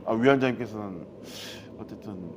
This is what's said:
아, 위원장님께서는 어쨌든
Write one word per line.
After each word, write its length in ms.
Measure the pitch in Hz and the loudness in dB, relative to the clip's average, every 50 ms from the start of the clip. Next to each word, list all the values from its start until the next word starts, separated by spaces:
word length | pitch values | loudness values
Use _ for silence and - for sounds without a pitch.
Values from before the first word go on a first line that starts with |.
| - | 2
아, 80 | - | 2
위원장님께서는 920 | 113 113 120 135 139 135 131 131 120 104 120 107 110 107 104 98 92 82 - - - - - - - - - - - - - - - - | 2 6 8 8 8 8 6 2 2 0 -4 -6 -6 -6 -6 -6 -8 -10 -10 -12 -14 -16 -14 -14 -12 -12 -12 -12 -12 -12 -14 -14 -12 -12
어쨌든 320 | 107 - 110 - - 110 101 92 90 82 - | -12 -12 -12 -12 -10 -10 -10 -8 -10 -10 -12